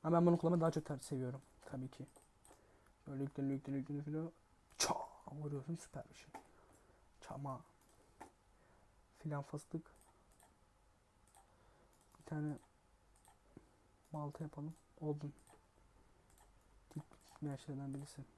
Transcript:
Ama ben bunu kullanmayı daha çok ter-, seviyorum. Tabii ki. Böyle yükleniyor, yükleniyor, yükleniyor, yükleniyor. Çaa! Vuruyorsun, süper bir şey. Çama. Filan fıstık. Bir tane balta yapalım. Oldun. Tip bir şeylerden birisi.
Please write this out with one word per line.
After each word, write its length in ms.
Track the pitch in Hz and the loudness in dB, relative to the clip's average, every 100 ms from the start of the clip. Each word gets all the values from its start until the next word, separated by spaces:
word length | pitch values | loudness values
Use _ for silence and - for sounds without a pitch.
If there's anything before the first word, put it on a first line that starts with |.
Ama 120 | 160 170 | 8 10
ben 100 | 175 | 10
bunu 120 | 170 | 10
kullanmayı 220 | 165 175 | 8 8
daha 100 | 165 | 6
çok 140 | 160 | 4
ter-, 140 | 151 135 | 0 -6
seviyorum. 440 | - 135 127 135 - - | -2 0 0 -4 -10 -20
Tabii 260 | - 131 131 | -8 -6 -6
ki. 160 | - - - - - - - - - - - - | -8 -14 -14 -20 -20 -20 -20 -20 -20 -20 -18 -8
Böyle 160 | 135 | -2
yükleniyor, 320 | 139 - 139 | -2 2 2
yükleniyor, 260 | 135 139 139 | 2 0 -2
yükleniyor, 260 | 131 147 147 | 0 -2 0
yükleniyor. 260 | 151 165 - - - - - | -2 -2 -6 -20 -20 -20 0
Çaa! 540 | - - - - - | 2 2 -2 -10 -12
Vuruyorsun, 440 | 143 147 143 139 165 | -6 -2 -2 -2 -6
süper 340 | - - - | -6 -10 -10
bir 40 | |
şey. 160 | - - - - - - - - - - - | -14 -14 -14 -16 -20 -20 -20 -20 -20 -20 -20
Çama. 400 | - 139 139 127 - - - - - - - - - - - - - - - - | -10 -6 -4 -4 -8 -20 -20 -20 -20 -18 -18 -18 -20 -20 -20 -20 -20 -20 -20 -6
Filan 240 | 160 143 | -2 -2
fıstık. 440 | 143 147 - 165 - - - - - - - - - - - - - - - - - - - - - - - - | -2 -6 -4 -6 -6 -20 -20 -20 -20 -20 -20 -20 -20 -20 -20 -20 -20 -20 -20 -20 -20 -20 -20 -20 -20 -20 -20 -20
Bir 60 | |
tane 340 | - 151 151 143 - - - - - - - - - - - - - - - | -4 0 0 -2 -8 -20 -20 -20 -20 -20 -20 -20 -20 -20 -20 -20 -20 -20 -10
balta 320 | 151 147 - | -4 -4 -2
yapalım. 300 | 156 - 151 165 - - | -4 -2 -6 -6 -16 -4
Oldun. 340 | 151 147 147 - - - - - - - - - - - - - - - - | 0 0 -2 -6 -20 -20 -20 -20 -20 -20 -20 -20 -20 -20 -20 -20 -20 -20 -12
Tip 120 | 151 - - - - | -12 -12 -20 -20 -6
bir 160 | 147 139 | -4 -4
şeylerden 360 | - 139 139 | -4 -4 -4
birisi. 300 | 135 143 - 135 | -4 -6 -10 -14